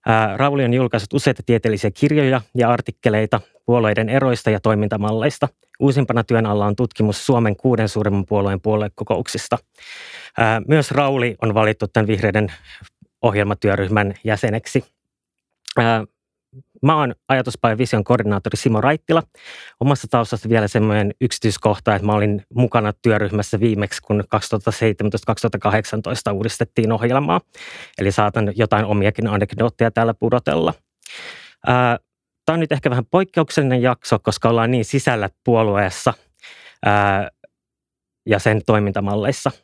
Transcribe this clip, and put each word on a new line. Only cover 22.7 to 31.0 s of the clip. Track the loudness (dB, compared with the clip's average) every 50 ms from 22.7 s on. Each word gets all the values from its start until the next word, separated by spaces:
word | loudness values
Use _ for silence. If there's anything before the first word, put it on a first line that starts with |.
| 2 0 0 0 -4 _
työryhmässä | 0 0 2 2 0 -2 -2 -4 -2 -2 -2 0
viimeksi, | 0 0 0 0 -2 -4 -6 -14
kun | _ -2 -2 -2 -2 _
kaksituhatta | -4 -4 -2 -2 -6 -2 -2 -4
seitsemäntoista | -2 0 -2 -2 0 0 -4 -4 -4 -4 -4
kaksituhatta | -4 -4 -2 -4 -4 -4 -2
kahdeksantoista | -2 0 0 0 -2 -4 -8 -6 -4 -6 -6 -4 -4 -4
uudistettiin | -4 -2 -4 -4 -4 -4 -6 -2 _ -2 0 0
ohjelmaa. | 0 0 0 0 0 0 2 2 0 -2 _ _ _ -20 -20 -18 -18 -18 -20 -18 _ -2
Eli | -2 0
saatan | 2 2 0 0 0 -2 -2 -2 0
jotain | 0 2 2 2 0 2
omiakin | 0 0 2 2 0 0 0 -2
anekdootteja | -2 0 0 -2 -2 -2 -2 -2 -2 0 0 0 0
täällä | 2 0 0 0 0
pudotella. | _ 0 0 0 0 0 0 0 0 0 -2 -2 _ _ _ _ _